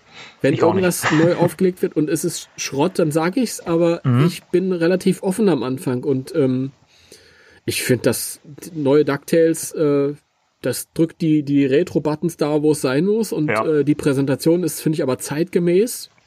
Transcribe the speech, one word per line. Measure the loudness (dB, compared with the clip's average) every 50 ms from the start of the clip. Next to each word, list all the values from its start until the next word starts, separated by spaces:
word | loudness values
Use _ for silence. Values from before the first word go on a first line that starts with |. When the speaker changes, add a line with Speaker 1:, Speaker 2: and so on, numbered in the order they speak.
| _ _ -20 -20 -20 -20 -8 _
Speaker 1:
Wenn | 0 0
Speaker 2:
Ich | 2 2 2
auch | 2 2
nicht. | 2 0
Speaker 1:
irgendwas | 0 0 -2 -2 0
neu | 2 4 4 2 2
<laughs> | 2 0
aufgelegt | 0 0 0 0 0 0 -2
wird | -4 -2 -2
und | -2 -2 -2
es | -2 -2 -2
ist | -4 -6 -6 -12 -16 _
Schrott, | -12 -10 -6 -2 0 0 0 2 0
dann | 0 0
sag | 0 0 0 0 0 0
ich's, | -2 -2 -4 -8
aber | -4 -2 0 2 2 2 0 0 0
Speaker 2:
Mhm. | 2 2 4 4
Speaker 1:
ich | 2 0 -4 -6
bin | _ -2 0 0 0
relativ | -2 0 2 0 0 2 2 0 0 0
offen | -2 -4 -2 2 2 2
am | 2 2
Anfang | 0 -4 -4 -4 -4 -4 -4 -2 -2
und, | -2 -2 -2 -4 -4 -2
ähm, | 0 0 2 0 -2 -4 -6 -10 _ _ _ _ _ _ _ -20 -20 _ -20 _ _ _ _ _ _ _
ich | -6 -6 -4
find | -2 0 0 0 0
das | -2 -2 -2 -6 -10 -12 -16 -18 -20 -20 -18 -18 -12 -8
neue | -4 0 2 4 4 4
DuckTales, | 2 -2 -4 -2 0 2 4 4 4 2 -2 -6 -8
äh, | -4 -2 0 2 2 2 0 -2 -4 -8 _ _ _ _ _ _ _ _
das | -6 -6 -6 -6 -10 -8 _
drückt | -2 -2 -2 -2 -2
die, | 0 2 2 2 2
die | 2 2 2 2
Retro-Buttons | 4 2 2 2 0 -2 -2 -2 -2 -2 -2 -4 -6 -2 -2
da, | -2 0 0 2
wo | 2 2
es | 2 2
sein | 0 0 0 2 2
muss | 2 0 0 -2 -2
und, | -2 -2 -2 0
Speaker 2:
Ja. | 0 0 0
Speaker 1:
äh, | 2 2 2 2
die | 2 0
Präsentation | 0 0 0 0 2 0 0 -2 0 2 2 2 2 0
ist, | -2 -4 -2
find | -2 -2 -2
ich, | 0
aber | -2 -2 -2 -4
zeitgemäß, | -6 -6 -4 -4 -4 -2 0 0 2 2 2 2 2 0 -2 -10 -14 -18 _ _ _